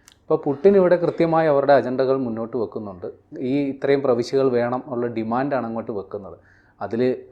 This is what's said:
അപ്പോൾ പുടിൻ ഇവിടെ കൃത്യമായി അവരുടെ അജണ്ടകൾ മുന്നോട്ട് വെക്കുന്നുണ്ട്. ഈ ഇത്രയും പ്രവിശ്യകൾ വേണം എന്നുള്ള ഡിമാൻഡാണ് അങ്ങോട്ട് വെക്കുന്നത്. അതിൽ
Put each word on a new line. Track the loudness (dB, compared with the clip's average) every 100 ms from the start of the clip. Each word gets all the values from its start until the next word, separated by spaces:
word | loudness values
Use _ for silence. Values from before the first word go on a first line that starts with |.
| _ _
അപ്പോൾ | -2 -2 0
പുടിൻ | 2 4 6
ഇവിടെ | 4 4
കൃത്യമായി | 2 0 2 2 2
അവരുടെ | 2 6
അജണ്ടകൾ | 4 4 0 0 0
മുന്നോട്ട് | -2 -6 -6 -4
വെക്കുന്നുണ്ട്. | -6 -6 -10 -12 -14 -14 _ -8
ഈ | -2 -2
ഇത്രയും | -2 -2 0 2
പ്രവിശ്യകൾ | 2 0 0 2 2
വേണം | 2 0 -4 -6
എന്നുള്ള | -4 -4
ഡിമാൻഡാണ് | -4 -2 -2 -2 -2 -4
അങ്ങോട്ട് | -6 -6
വെക്കുന്നത്. | -8 -8 -12 -12 -18 _ _ _ -12
അതിൽ | -6 0 0 -2 -6